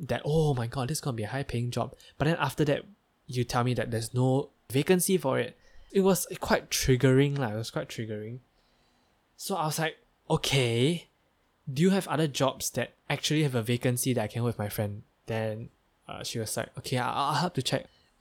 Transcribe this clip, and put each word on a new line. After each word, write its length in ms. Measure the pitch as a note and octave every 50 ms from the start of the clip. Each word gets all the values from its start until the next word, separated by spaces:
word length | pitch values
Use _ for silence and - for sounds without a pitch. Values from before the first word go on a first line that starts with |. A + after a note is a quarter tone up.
| D#3
that, 140 | B2 A#2 B2 -
"Oh 280 | C#3+ D3+ D#3+ D#3 D3+ C#3
my 140 | B2 A#2
god, 220 | A#2+ - C#3 B2 B2+
this 80 | D#3
is 40 | -
gonna 160 | - C#3+ A#2+
be 60 | A2 G#2
a 40 |
high-paying 440 | - - C3+ C#3+ - - A#2 A#2+ A#2+
job." 240 | B2 A#2+ A#2+ B2+ - _ - - -
But 80 | - C3+
then 120 | D#3 E3 -
after 240 | D3 C#3 - - D3+
that, 180 | C#3+ C#3 - - - - _ _ _ _ _ _
you 160 | - B2 B2+ A#2+
tell 200 | - - B2 A#2+
me 100 | B2+ B2
that 160 | A#2 A#2 A#2+
there's 220 | A2+ A2 A2+ - -
no 360 | B2 B2+ C3 C3 C#3 - - _ _ _ -
vacancy 460 | G#2+ C3+ D3+ - F#3 F3+ - - F#3+
for 220 | E3+ - C3+ B2+ B2
it. 180 | A#2 A2+ - _ _ - - - - -
It 100 | - G3
was 260 | F#3 F#3+ F3+ - - - F3+ -
quite 300 | - - A3+ - - -
triggering 680 | - - - - C3 B2 C#3 C3 C3 C3+ C#3+ C#3+ C#3+
lah, 160 | C#3 C3 G#2+ G#2
it 40 |
was 140 | A2 A2+ -
quite 180 | - D#3 - -
triggering. 500 | - - A2+ A2 G#2+ G#2 G#2+ A2 B2 C3 _ _ _ _ _ _ _ _ _ _ _ _ _ _ _ _ _ _ _
So 180 | - - - G3
I 100 | E3+ D#3
was 140 | D#3 D3 -
like, 180 | D#3 D#3+ - _ _ _ _ _ _ -
"Okay, 800 | D#3 - - - C#3 C#3 B2 A#2 A#2 A#2 B2+ D3+ F3 E3 - _ _ _ _ _ _ _ _ _ _ _ - D3
do 100 | B2+ C#3
you 80 | F3 G3
have 160 | G3 F#3+ F3+
other 200 | - D3 C#3+ D#3+
jobs 420 | D3 B2+ - C3+ C3 - - - -
that 220 | - B2+ A#2 - _ _ _ -
actually 340 | D3 - - - D3+ D#3 D#3
have 120 | C#3 B2+
a 60 | A#2+
vacancy 520 | G#2+ A#2 A#2+ A#2+ - B2+ B2 B2 - C3+ A#2+
that 100 | A#2 G#2+
I 40 |
can 160 | G#2 - A#2 A#2+
work 140 | A#2+ A2
with 80 | - G#2
my 40 | G#2
friend?" 340 | - - G#2+ G2+ G2+ G#2+ - _ _ _ _
Then, 420 | - A2+ A2 A2 A2 G#2+ A2 A#2+ - _ _ _ _ _ _ _
uh, 160 | - - G#2 A#2
she 160 | - - A#2
was 160 | A2 - -
like, 200 | A#2 A2 - -
"Okay, 200 | C3 - - C3+
I, 140 | B2 A#2+ B2
I'll 220 | - C3 C#3 C#3+ D3+
help 180 | C#3 F3 F3+ -
to 60 | C3+
check." 260 | B2+ - C#3+ - - - _ _ _ _ _ _